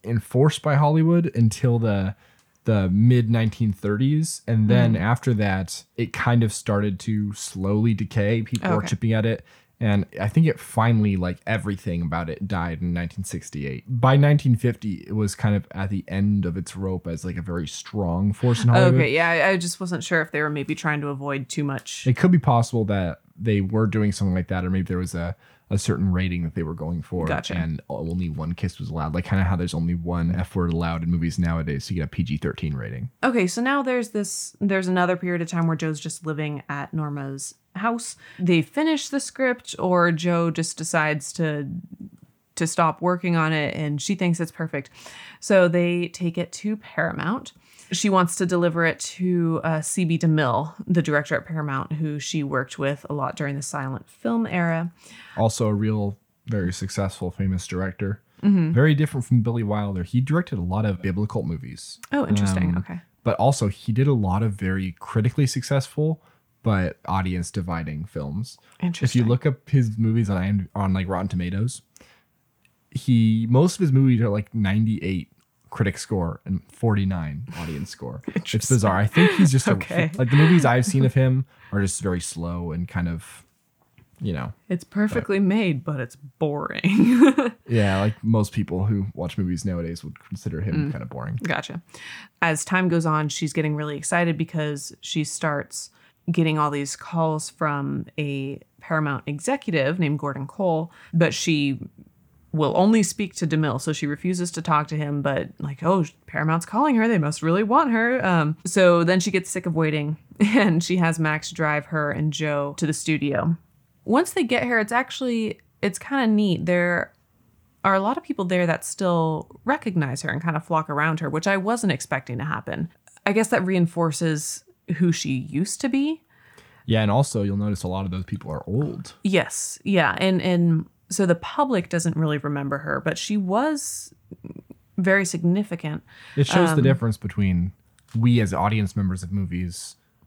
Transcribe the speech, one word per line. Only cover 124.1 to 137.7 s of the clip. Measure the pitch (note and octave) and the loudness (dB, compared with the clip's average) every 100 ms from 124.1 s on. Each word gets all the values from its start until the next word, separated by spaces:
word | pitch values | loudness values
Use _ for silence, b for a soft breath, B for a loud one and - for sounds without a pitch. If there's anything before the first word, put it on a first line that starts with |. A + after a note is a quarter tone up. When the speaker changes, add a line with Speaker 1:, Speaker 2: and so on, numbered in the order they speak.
| D3 E3 D3+ - - - _ - D#3+ | -4 -6 -6 -8 -12 -18 _ -10 -2
Speaker 2:
who | F3 | 0
she | E3 - | -2 -4
used | C3 D3+ C#3+ G3+ - | -6 -6 -6 -6 -6
to | C4+ | -4
be. | C4+ D4 D#4+ _ b b b b b - | -2 -2 -4 _ b b b b b -2
Speaker 1:
Yeah, | A2 | 0
and | G#2+ | 2
also | A#2 C#3+ A2 | 2 0 -2
you'll | G2+ G2 | -2 -2
notice | G#2 G2 | -2 -4
a | F2+ | -4
lot | F#2+ F#2+ | -6 -6
of | |
those | F#2 F2+ | -6 -6
people | - - | -8 -8
are | D2+ - | -10 -4
old. | A2 D3 - - - | -4 -4 -6 -14 -8
Speaker 2:
Yes, | G3 F#3 - - - - | 0 0 0 -4 -10 -8
yeah, | - F#3+ D3 - | 0 2 2 2
and, | F#3+ F#3 | 0 2
and | F#3 F3 E3+ D#3+ - _ - | 2 2 4 2 -2 _ -8
so | - F#3 | 0 2
the | E3+ | 0
public | - - C4+ G#3 - | -2 -2 0 0 -2
doesn't | E3+ E3 D#3+ | -2 -2 0
really | D#3 D3 | 0 0
remember | D3 C#3+ C#3 C#3 | -4 -4 -4 -4
her, | D3 C#3 | -4 -4
but | D#3+ - | -2 -4
she | - G#3+ | -2 -2
was | F#3 G#3+ D4+ D4 - - - _ _ - - - - - _ - | 0 0 0 -2 -6 -10 -14 _ _ -20 -18 -18 -20 -20 _ -2
very | F#3 G3 F#3 | 2 4 2
significant. | E3+ E3+ F#3+ G#3 E3+ D3+ D#3 B B B C#3+ | 0 2 2 0 -6 -6 -8 B B B 0
Speaker 1:
It | C#3 | 2
shows | E3+ E3+ | 4 4
the | D#3 | 4
Speaker 2:
Um, | |
Speaker 1:
difference | C3 C3 A#2 G#2 | 4 4 0 -2
between | G2+ - G2 F2 F#2 | -4 0 2 2 -2